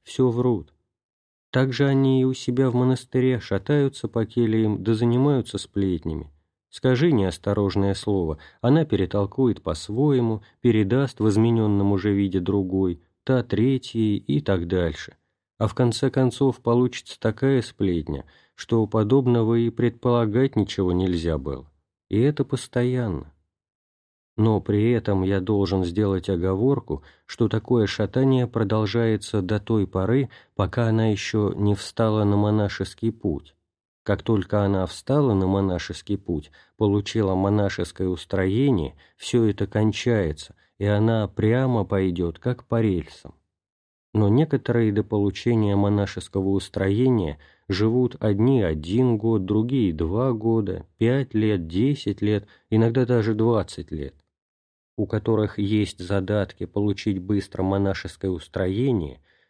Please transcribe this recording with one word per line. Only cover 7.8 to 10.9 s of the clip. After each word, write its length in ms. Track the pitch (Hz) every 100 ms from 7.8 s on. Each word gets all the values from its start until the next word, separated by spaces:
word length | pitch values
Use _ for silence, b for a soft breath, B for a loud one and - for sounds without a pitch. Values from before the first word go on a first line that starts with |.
| 98
слово, 460 | 98 - 98 80 76 B B
она 240 | 120 156 151
перетолкует 760 | 139 92 104 98 - 127 95
по-своему, 800 | - 80 - 110 147 131 117 110 b b
передаст 580 | 123 110 98